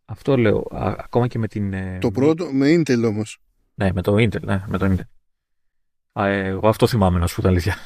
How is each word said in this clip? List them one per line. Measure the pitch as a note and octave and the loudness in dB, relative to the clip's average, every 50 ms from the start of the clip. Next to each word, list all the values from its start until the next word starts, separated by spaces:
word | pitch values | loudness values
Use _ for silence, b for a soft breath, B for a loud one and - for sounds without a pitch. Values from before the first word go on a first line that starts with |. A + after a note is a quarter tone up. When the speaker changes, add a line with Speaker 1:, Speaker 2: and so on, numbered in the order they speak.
| _ | _
Speaker 1:
αυτό | - A2 - - - C#3 | -16 -16 -8 -2 0 2
λέω, | B2+ A#2+ G#2 G2+ G#2 - - | 4 4 4 2 0 -2 -4
α, | - - A#2+ G2+ G#2 - | -6 -6 -4 -4 -4 -6
ακόμα | - - - B2+ A#2+ | -6 -4 -2 0 0
και | B2+ - B2 | 0 -2 -4
με | A2+ G#2+ | -4 -4
την, | - A2 G#2 G2 F#2+ | -4 -4 -4 -4 -4
ε, | F#2+ F#2+ F#2 F#2 F#2 | -4 -6 -6 -6 -4
Speaker 2:
Το | F#2 | -4
Speaker 1:
μη- | B2 G2+ | -2 0
Speaker 2:
πρώτο, | B2 B2+ D3+ D#3+ D#3+ F3+ D#3 C3+ | 2 2 2 2 0 -2 -4 -2
με | C3+ C3+ C#3+ D#3+ | 0 2 4 4
Intel | F3 D#3+ - C3 A#2+ A2+ | 4 2 2 2 0 0
όμως. | A#2 G#2 G#2+ G#2+ G#2+ - - _ _ _ _ _ _ _ | 0 -2 -2 -6 -8 -10 -18 _ _ _ _ _ _ _
Speaker 1:
Ναι, | - G2+ F#2+ F#2 | -2 -2 -2 0
με | F#2+ F2 | 0 0
το | - G#2 | 2 2
Intel, | G#2 A#2 G#2+ - G2+ - | 2 2 2 0 -4 -4
ναι, | G#2 G2+ G2 G2 - | -4 -4 -4 -4 -4
με | - F#2 | -4 -2
το | G2 G2 F#2+ | 0 0 0
Intel. | F2+ - - - _ _ _ _ _ _ _ _ _ _ _ _ _ _ _ _ _ _ _ - | 0 -2 -6 -18 _ _ _ _ _ _ _ _ _ _ _ _ _ _ _ _ _ _ _ -6
Α, | A#2 G#2 | -4 -2
ε, | G2 G2 G2 F#2+ | 0 0 -2 -2
εγώ | F#2+ F#2+ F#2+ F#2 G#2+ | -4 -4 0 2 2
αυτό | A2 - - | 2 4 2
θυμάμαι, | A#2 - A#2 G2 F#2 F2 F2+ | 2 4 4 4 4 4 2
να | F2 | 0
σου | F2+ - | 0 -2
πω | - | 0
την | G#2+ F#2+ | 2 2
αλήθεια, | F#2 F2+ E2+ F#2+ F2 - - | 2 2 2 0 -4 -4 -8